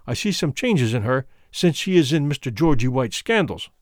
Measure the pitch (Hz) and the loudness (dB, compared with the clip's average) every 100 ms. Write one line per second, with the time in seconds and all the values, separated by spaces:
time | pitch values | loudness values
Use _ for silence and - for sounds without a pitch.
0 | - 123 214 180 160 - 254 190 117 120 | -8 -4 -2 -2 -2 -2 0 2 2 0
1 | 107 131 131 - _ - 180 151 - 180 | 0 -2 -4 -16 _ 0 0 0 2 2
2 | 135 156 147 143 131 107 165 135 127 127 | 4 0 0 -4 -6 0 4 4 2 0
3 | 120 - - 226 143 85 - _ | -2 -6 -2 0 0 -4 -12 _